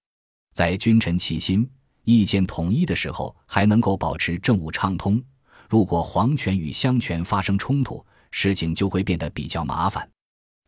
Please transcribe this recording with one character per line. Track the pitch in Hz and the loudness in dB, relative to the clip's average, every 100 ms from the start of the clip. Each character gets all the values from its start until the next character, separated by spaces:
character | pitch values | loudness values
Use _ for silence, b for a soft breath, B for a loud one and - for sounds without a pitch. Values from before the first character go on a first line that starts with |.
| _ _ _ _ _ | _ _ _ _ _
在 | - 87 92 | -2 0 2
君 | - 113 | 4 4
臣 | 95 87 | 4 -2
齐 | - 82 | -2 -4
心、 | - 92 127 - _ _ | 0 0 0 -6 _ _
意 | - 117 101 | 2 4 4
见 | 98 92 | 2 0
统 | - 85 | -2 0
一 | 123 175 | 0 0
的 | - | -2
时 | - | -4
候， | - - - _ | -6 -8 -10 _
还 | 101 104 | 2 4
能 | 107 | 4
够 | 107 98 | 4 0
保 | 82 80 | -2 -4
持 | - 87 | -4 -2
政 | - 107 | 0 0
务 | 80 | 0
畅 | - 95 90 | -4 -2 -2
通。 | 101 110 131 _ b b - | 0 -2 -2 _ b b 0
如 | 110 95 | 2 2
果 | 85 | 0
皇 | 82 90 113 147 | 0 0 0 0
权 | - 95 | 0 -2
与 | 78 | -2
相 | - 131 127 | -2 0 0
权 | - 85 | 0 -4
发 | 87 101 | -2 -2
生 | 95 98 | 0 -2
冲 | - 139 | 0 -2
突， | 127 - b b b | -2 -6 b b b
事 | - 95 98 | -4 -2 0
情 | 82 | -2
就 | 82 98 | -2 -2
会 | 92 | 0
变 | 98 85 | 0 -2
得 | 78 | -4
比 | - 82 | -8 -8
较 | - | -6
麻 | 78 80 92 | -4 -2 -2
烦。 | - - _ _ _ _ _ | -4 -10 _ _ _ _ _